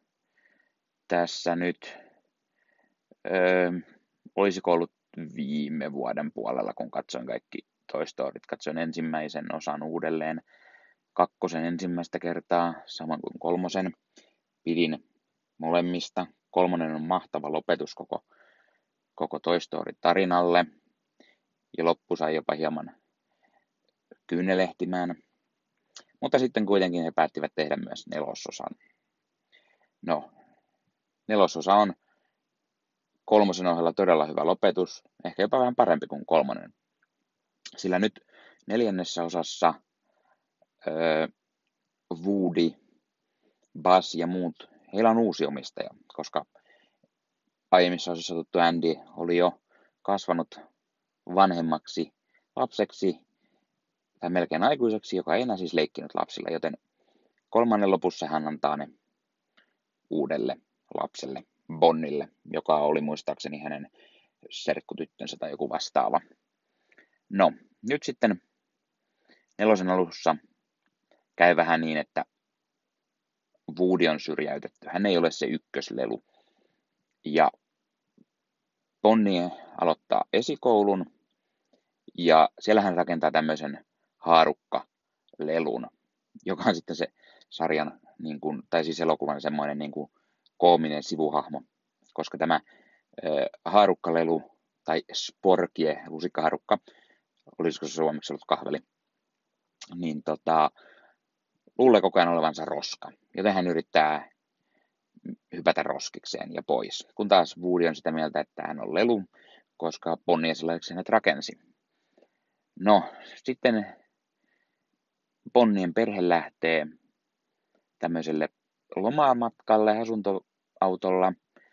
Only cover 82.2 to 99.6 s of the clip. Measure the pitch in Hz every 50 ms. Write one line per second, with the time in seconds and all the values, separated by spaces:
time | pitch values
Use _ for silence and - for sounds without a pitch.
82.2 | 85 82 80 80 78 - - - - 107 107 110 101 95 85 87 82 - 87 78
83.2 | 78 78 80 78 78 78 78 76 76 71 71 - - _ _ _ _ _ _ _
84.2 | - 85 82 82 78 78 - - _ _ - - - _ _ _ _ _ _ _
85.2 | _ _ - - 76 78 80 82 78 71 58 62 58 - - _ _ _ _ _
86.2 | _ _ _ - - 92 90 - - 117 85 82 - - 82 80 80 - _ _
87.2 | _ _ _ _ _ _ - - 82 78 78 76 76 76 - - _ _ _ -
88.2 | 80 80 76 71 76 76 73 - - _ 85 82 78 82 78 82 80 80 76 -
89.2 | 71 73 73 71 76 76 76 76 73 73 71 73 76 73 71 76 71 - _ _
90.2 | _ _ _ _ _ _ _ - 87 87 85 80 80 76 76 73 76 - 82 78
91.2 | 78 76 76 76 - - 73 67 - _ _ _ _ _ _ _ _ _ _ -
92.2 | 80 - - - 80 82 82 - - _ _ _ _ _ _ _ _ _ _ -
93.2 | 90 78 76 69 - - - _ - 85 95 104 101 95 - - - 85 82 82
94.2 | 82 82 82 73 - - _ _ _ _ _ _ _ 76 80 73 - - - -
95.2 | - - - _ - 95 92 90 87 - - - 80 76 73 - - - 80 78
96.2 | 87 - - 80 80 78 78 - - - - - - - _ _ _ _ _ _
97.2 | _ _ _ _ _ - - - 82 82 73 - 78 73 - 82 80 76 78 73
98.2 | - - 71 - - - 76 - - - - - - _ _ _ _ _ _ _
99.2 | _ _ _ _ _ _ _ _